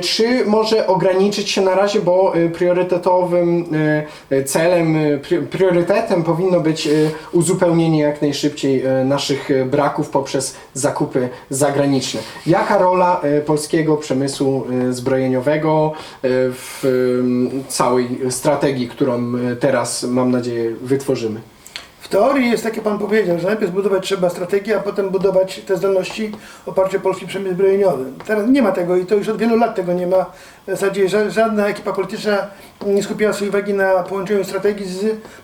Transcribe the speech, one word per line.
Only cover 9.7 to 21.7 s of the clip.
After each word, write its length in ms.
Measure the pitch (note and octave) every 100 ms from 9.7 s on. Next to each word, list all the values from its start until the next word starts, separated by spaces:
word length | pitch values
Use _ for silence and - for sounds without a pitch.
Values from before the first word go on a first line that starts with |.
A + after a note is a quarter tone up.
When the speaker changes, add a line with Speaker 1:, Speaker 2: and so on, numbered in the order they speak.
| D3 C#3+ D3+ D3
Speaker 1:
poprzez 460 | C#3+ C3+ C3+ C3 - -
zakupy 540 | C3+ C3+ - D3 C#3 B2 - -
zagraniczne. 720 | C3+ C#3+ C#3 C#3 C3 - A2 - - D#3
Jaka 320 | F#3+ A3 G3+
rola, 420 | F#3 F#3 F3+ F3+ D3 D3
y, 20 |
polskiego 560 | D3 D3+ - E3 D#3 D3
przemysłu, 680 | - C3+ C#3 - C3+ C3+ B2 B2+ B2+
y, 40 |
zbrojeniowego, 1000 | B2 B2+ C3 C3 B2+ C3+ D3+ D#3 D#3 D#3
y, 340 | D#3 - - C3 B2+ C3
w, 320 | B2+ - -
y, 840 | C3+ B2+ B2+ B2 B2+ B2 B2 C3 C3
całej 400 | - B2 B2+ B2 B2+ B2+
strategii, 580 | - D#3 C#3 D3 C3 A#2
którą, 460 | - C3 A#2+ A#2+
y, 220 | B2 B2 A#2+
teraz, 460 | C#3 A#2+ - -
mam 280 | B2 B2+ B2+
nadzieję, 400 | B2 A#2+ A#2 A#2 A2
wytworzymy? 580 | B2+ C3+ - B2 A2 G#2+ - - -